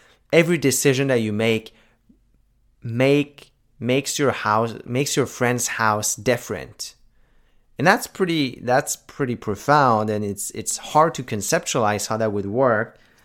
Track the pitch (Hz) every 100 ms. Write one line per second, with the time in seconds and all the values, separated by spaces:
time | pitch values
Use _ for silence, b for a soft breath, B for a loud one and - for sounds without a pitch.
0 | B B B 156 170 175 135 123 143 131
1 | 139 123 110 104 113 113 - b b b
2 | b _ _ _ _ _ _ _ 123 117
3 | 135 143 143 - - _ _ - 120 131
4 | 139 - 139 - 107 107 117 110 - 120
5 | 143 - 120 - 123 123 107 - 110 107
6 | 107 - 110 120 - 98 64 - - -
7 | _ _ _ _ _ _ _ - 151 233
8 | - - 185 165 135 - 117 127 147 -
9 | _ - 135 117 - 101 - 147 135 110
10 | 107 107 104 95 - - - - - 151
11 | 165 - 127 107 98 - - 139 107 104
12 | - 110 110 101 98 110 135 110 117 -
13 | b b